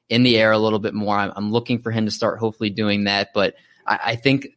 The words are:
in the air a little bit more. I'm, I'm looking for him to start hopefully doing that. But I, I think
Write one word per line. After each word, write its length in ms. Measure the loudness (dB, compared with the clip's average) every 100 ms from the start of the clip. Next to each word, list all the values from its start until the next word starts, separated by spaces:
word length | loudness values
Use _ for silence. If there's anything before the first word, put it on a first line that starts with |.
| -2
in 140 | 2
the 140 | 4 6
air 140 | 4
a 60 | 4
little 220 | 2 0
bit 160 | -2 -4
more. 200 | -2 -2
I'm, 160 | -2 -4
I'm 160 | -2
looking 280 | -2 -2 -4
for 120 | -2
him 140 | -2 -4
to 60 |
start 280 | -2 -4 -2
hopefully 320 | -6 -4 -6
doing 320 | -2 -2 0
that. 260 | 0 0 -2
But 200 | 0 -2 -2 _ _ -4
I, 140 | -2
I 120 | -2 -2
think 320 | 0 0 -2